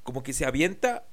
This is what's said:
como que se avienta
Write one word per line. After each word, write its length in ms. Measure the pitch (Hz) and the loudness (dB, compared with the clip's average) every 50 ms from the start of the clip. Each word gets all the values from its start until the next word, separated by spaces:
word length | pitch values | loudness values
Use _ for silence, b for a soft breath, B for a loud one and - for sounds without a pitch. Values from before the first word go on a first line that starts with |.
| - | -10
como 180 | - 127 131 131 | -6 -6 -6 -4
que 100 | 139 131 | -4 -2
se 120 | - 151 | 0 0
avienta 600 | 131 123 139 160 185 - - - 247 240 - - - | 2 4 4 4 2 2 2 0 0 0 0 -6 -12